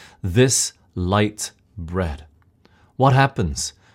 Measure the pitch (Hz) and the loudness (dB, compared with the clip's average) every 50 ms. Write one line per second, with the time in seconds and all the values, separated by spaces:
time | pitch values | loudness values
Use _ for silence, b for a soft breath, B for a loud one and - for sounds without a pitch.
0 | B B B B - 90 85 113 127 131 - - - - - _ _ _ _ 92 | B B B B -8 0 2 4 4 4 2 -2 -4 -6 -8 _ _ _ _ -6
1 | 90 90 101 104 107 104 - - - - - _ _ _ _ 101 82 80 87 95 | -2 0 2 2 2 0 -2 -8 -12 -12 -14 _ _ _ _ -14 -12 -6 -4 -4
2 | 90 78 71 - - - _ _ _ _ _ _ b b b b b b b - | -4 -4 -6 -10 -14 -20 _ _ _ _ _ _ b b b b b b b 0
3 | 131 135 127 135 139 131 - - 98 76 67 - - - b b b b | 2 4 4 4 4 2 0 -4 -4 -4 -4 -6 -8 -10 b b b b